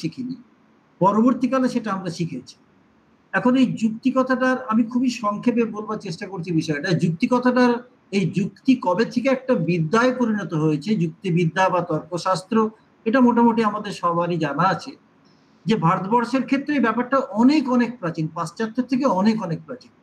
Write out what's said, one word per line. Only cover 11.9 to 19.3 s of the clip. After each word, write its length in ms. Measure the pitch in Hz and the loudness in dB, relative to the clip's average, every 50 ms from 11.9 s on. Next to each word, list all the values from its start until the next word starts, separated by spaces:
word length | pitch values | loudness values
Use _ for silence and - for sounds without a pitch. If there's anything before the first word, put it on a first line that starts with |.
| 160 151 - - 180 165 - 190 185 170 - - 233 220 220 220 220 - _ _ _ _ - | -4 -6 -6 -6 -8 -4 -2 -2 -2 -2 -2 -2 0 0 0 0 -2 -10 _ _ _ _ -4
এটা 140 | 226 220 269 247 240 | 0 2 4 4 4
মোটামুটি 340 | 226 226 240 233 220 220 226 208 | 6 6 4 4 4 2 0 0
আমাদের 240 | 208 208 202 202 - - | -2 -4 -6 -8 -6 -4
সবারই 360 | - 170 165 170 175 170 175 160 151 | -2 -2 0 0 0 0 -2 -2 -2
জানা 200 | 143 139 147 170 190 185 | -2 0 0 0 0 0
আছে 180 | - - 135 147 - _ _ _ _ _ _ _ _ _ _ _ _ - | -2 -6 -12 -16 -18 _ _ _ _ _ _ _ _ _ _ _ _ -4
যে 100 | 165 226 190 156 | -2 0 2 2
ভারতবর্ষের 580 | 165 185 185 180 190 226 247 233 233 254 262 247 - | 2 2 0 0 0 0 0 0 0 -2 -2 -2 0
ক্ষেত্রে 220 | 277 277 277 - 294 277 | -2 -2 -2 -2 0 0
এই 60 | 226 | 0
ব্যাপারটা 320 | 226 220 233 233 - - 269 - - 196 214 | 0 0 -2 -2 0 0 -2 -2 -2 0 4
অনেক 220 | 233 262 302 311 254 247 254 | 4 6 4 4 2 2 2
অনেক 160 | 240 240 220 - - | 2 2 0 -2 -6
প্রাচীন, 260 | 185 165 160 170 156 156 - 170 | -8 -6 -4 -4 -6 -4 -4 -6
পাশ্চাত্যের 480 | 170 165 - - 226 220 - - 247 - | -8 -8 -6 -6 -6 -4 -4 -4 -4 -2
থেকে 140 | 269 240 285 262 185 180 | -2 0 0 0 0 2
অনেক 180 | 196 226 | 2 2